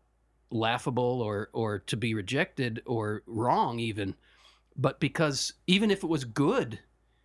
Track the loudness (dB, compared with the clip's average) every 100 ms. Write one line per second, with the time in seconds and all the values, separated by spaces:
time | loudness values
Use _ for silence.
0 | _ _ _ _ _ -2 0 0 0 0
1 | 2 0 -2 -2 -4 -2 -2 -2 -4 -2
2 | -2 -2 -2 -2 -2 -2 -4 -4 -4 -2
3 | -2 -4 -6 -2 2 2 2 0 -4 -2
4 | -4 -6 _ _ -20 _ _ -2 -2 0
5 | -2 2 0 0 -4 -4 2 4 4 2
6 | 0 -2 -2 0 2 2 -2 -6 -14 _
7 | _ _